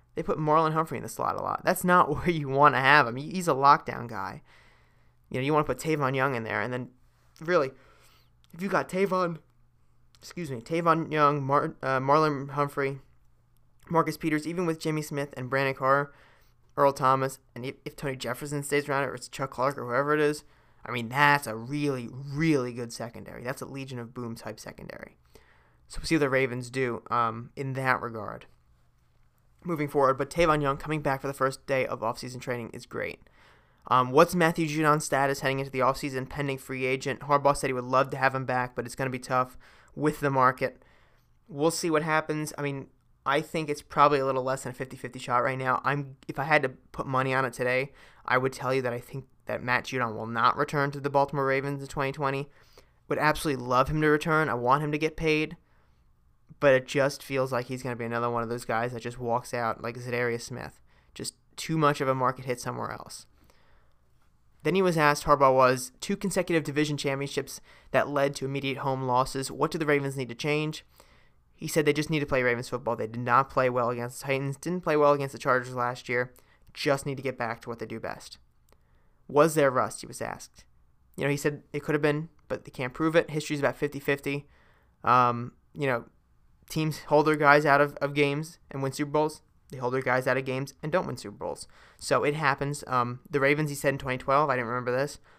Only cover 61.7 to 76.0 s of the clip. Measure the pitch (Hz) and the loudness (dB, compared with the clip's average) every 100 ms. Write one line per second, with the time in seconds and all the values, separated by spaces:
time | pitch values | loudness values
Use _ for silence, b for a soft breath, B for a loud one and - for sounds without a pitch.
61.7 | 160 147 147 135 131 127 131 127 120 123 | 2 4 4 0 2 0 -2 -4 -6 -6
62.7 | 123 113 110 - - - _ b b b | -6 -8 -8 -14 -18 -20 _ b b b
63.7 | b b b _ _ _ _ _ _ 151 | b b b _ _ _ _ _ _ -2
64.7 | 185 185 165 147 147 - 143 135 131 127 | 2 2 4 4 4 4 6 6 8 6
65.7 | 131 - - - 202 196 190 180 165 147 | 4 -4 -10 -6 -4 -2 0 0 0 0
66.7 | 139 147 143 143 139 139 143 127 - b | 0 0 0 -2 -2 -4 -4 -6 -10 b
67.7 | b b - - 143 139 139 135 139 135 | b b 0 2 2 0 0 -4 -4 -4
68.7 | 123 135 131 131 123 131 - 131 135 160 | -2 -2 -2 2 2 2 -2 -4 0 0
69.7 | 170 151 143 139 135 120 117 151 151 151 | 2 2 2 2 -4 -6 -4 -2 0 -2
70.7 | 156 - b b b b b b - 156 | -6 -14 b b b b b b -12 -2
71.7 | 160 147 143 151 156 143 131 123 120 - | 2 2 2 0 -2 0 2 2 0 -2
72.7 | 123 110 113 110 120 123 123 135 135 127 | -6 -4 -4 -4 -4 2 4 4 2 2
73.7 | 123 120 120 120 - 139 135 139 139 160 | 2 0 -2 -6 -6 -4 -2 -2 -6 -6
74.7 | 180 170 151 147 143 139 117 143 127 123 | -4 2 4 6 4 0 -4 0 0 0
75.7 | 127 120 127 | -4 -4 -4